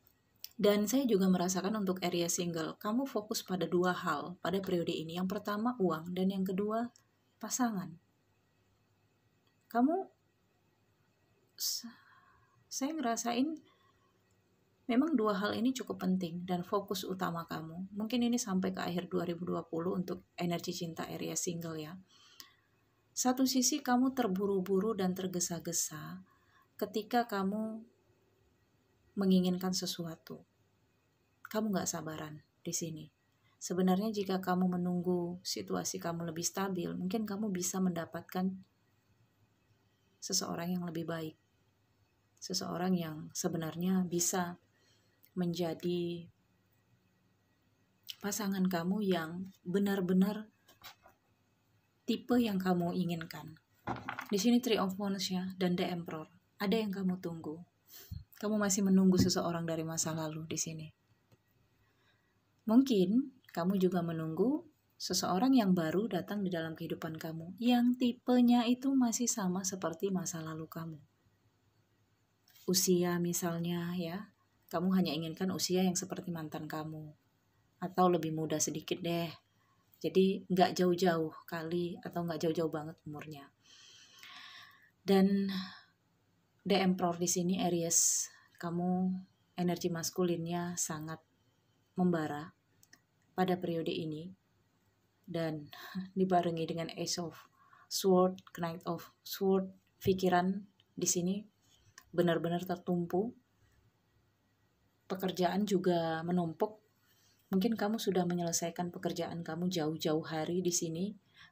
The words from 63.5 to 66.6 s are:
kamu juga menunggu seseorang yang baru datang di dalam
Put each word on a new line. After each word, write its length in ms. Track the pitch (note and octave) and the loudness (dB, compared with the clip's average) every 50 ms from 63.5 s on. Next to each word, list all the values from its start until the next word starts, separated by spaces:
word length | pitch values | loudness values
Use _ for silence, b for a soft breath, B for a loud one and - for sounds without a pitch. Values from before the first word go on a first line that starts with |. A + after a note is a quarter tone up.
kamu 260 | - F3+ E3 F3+ G3+ G3 F#3 | -4 0 2 2 2 4 4
juga 180 | F3+ F3+ F3+ | 4 4 2
menunggu 640 | E3+ E3+ E3 D#3+ D#3+ D#3+ D#3+ D#3+ F#3+ B3 D4 D#4 - - _ _ _ _ _ | 0 0 -2 -2 -4 -4 0 2 2 2 2 0 -4 -8 _ _ _ _ _
seseorang 640 | _ - - F3+ F#3 - - F3+ F#3 A3+ C4+ C4+ B3+ | _ -6 -2 -2 -2 0 0 2 2 4 6 6 6
yang 160 | G#3+ F#3+ F3+ | 6 6 4
baru 320 | F3+ E3 D#3 D#3 F3+ G#3+ | 4 4 2 2 0 0
datang 400 | A#3 - F3 D#3+ - G#3 G#3 G3+ | 0 -2 -2 -2 -2 -4 -2 -2
di 40 | F3+ F3 | -2 -2
dalam 240 | E3 | -2